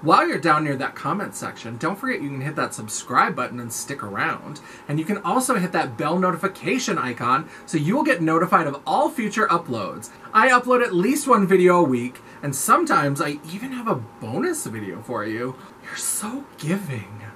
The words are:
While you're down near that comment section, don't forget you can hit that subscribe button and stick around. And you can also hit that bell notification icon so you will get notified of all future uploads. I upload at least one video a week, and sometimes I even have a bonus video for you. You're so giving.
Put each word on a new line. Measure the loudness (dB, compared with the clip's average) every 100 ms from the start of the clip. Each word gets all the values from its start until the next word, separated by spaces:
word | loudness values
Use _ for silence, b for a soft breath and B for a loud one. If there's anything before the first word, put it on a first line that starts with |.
While | 6 6 4
you're | 0
down | 2 2
near | 2 -2
that | -6 -6
comment | -4 -4 -4 -8
section, | -10 -10 -12 -6
don't | -4 -4
forget | -4 -4
you | -6
can | -6
hit | -6 -4
that | -6
subscribe | -6 -8 -10 0 2 4 0
button | -4 -6
and | -8
stick | -8 -8 -8
around. | -6 -2 -2 -4 -10 -14 B B B
And | -4
you | 0
can | -2
also | 0 0 2 0
hit | 2
that | 0 -2 -2
bell | -2 2
notification | 2 0 -4 -4 -2 -2 0 -2
icon | -4 -2 0 0 -2 B B
so | -2
you | 2 2
will |
get | 2 2
notified | 2 2 4 2 2
of | -4 -2
all | 2 2
future | 0 -4 0 0
uploads. | 0 -2 -6 -6 -8 -14 B B
I | 4 6
upload | 4 4 2
at | 4 2
least | 2 2 4
one | 4 6
video | 8 8 8
a |
week, | 6 2 -2 -8 B B
and | -6 -4
sometimes | 4 4 6 2 2 0
I | -2 -4 -8
even | -10 -8
have | -6 -2
a | -2
bonus | -4 -10 -6 -2 -2 -4 -6
video | -8 -8 -10
for | -8 -6
you. | -4 -4 -6 -8 B B
You're | -14 -8
so | -6 -4 -6 -8 -12 -10
giving. | -4 -4 -4 -10 -10 -16 -16